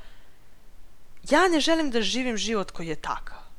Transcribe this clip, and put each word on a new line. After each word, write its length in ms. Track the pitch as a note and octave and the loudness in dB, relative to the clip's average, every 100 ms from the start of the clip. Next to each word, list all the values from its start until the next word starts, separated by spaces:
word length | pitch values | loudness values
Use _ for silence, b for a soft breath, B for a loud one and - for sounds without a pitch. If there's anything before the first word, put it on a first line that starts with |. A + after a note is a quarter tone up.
| b b b b b b - - - - - - - | b b b b b b -14 -12 -12 -12 -12 -8 4
ja 180 | D4 F#4 | 6 8
ne 120 | D#4+ | 6
želim 300 | D#4 D#4+ D4+ | 6 4 4
da 120 | A#3 | 2
živim 340 | G3+ A3 B3+ G#3+ | 2 0 0 0
život 340 | G3+ A3 F#3 | 0 0 -2
koji 180 | - E3 | -4 -4
je 80 | D3+ | -4
takav. 440 | - A2+ - - - | -4 -4 -6 -8 -12